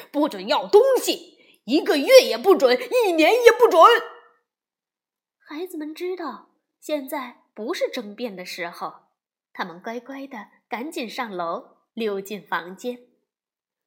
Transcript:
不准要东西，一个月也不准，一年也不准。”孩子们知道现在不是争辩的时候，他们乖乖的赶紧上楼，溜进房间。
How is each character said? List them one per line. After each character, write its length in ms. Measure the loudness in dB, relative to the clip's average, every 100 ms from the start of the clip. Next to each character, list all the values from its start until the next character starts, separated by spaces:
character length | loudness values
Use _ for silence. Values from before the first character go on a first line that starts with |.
| -8
不 160 | -2 -2
准 180 | -4 -4
要 220 | -4 4
东 120 | 4 6 2
西， 580 | -2 -6 -10 _ _ _
一 180 | -2 -2
个 140 | 0 0
月 220 | 6 8
也 160 | 8 2
不 160 | 2
准， 240 | 4 4 2 0 -2
一 60 | 0
年 220 | 2 2
也 180 | 4 4
不 160 | 6 4
准。” 140 | 8 8 6 0 -14 -20 _ _ _ _ _ _ _ _ _ _ _ -18
孩 160 | -14
子 140 | -12 -10
们 160 | -12
知 220 | -10 -10 -8
道 340 | -10 -14 -20 _ _ _
现 280 | -8 -8 -6
在 360 | -10 -12 -18 _
不 180 | -14 -10
是 160 | -6 -6
争 280 | -6 -12 -12
辩 180 | -12
的 100 | -12
时 240 | -14 -12 -12
候， 420 | -10 -14 -14 _ _ _ _ _
他 120 | -12
们 160 | -12 -12
乖 200 | -12 -12
乖 260 | -14 -16 -16
的 220 | -16 -18 _ _
赶 220 | -10 -10
紧 180 | -10 -10
上 220 | -8 -10
楼， 460 | -8 -8 -8 -12 _ _
溜 260 | -8 -6 -6
进 240 | -8 -14
房 320 | -8 -8 -8 -12
间。 320 | -12 -12 _ _ _ _ _ _ _ _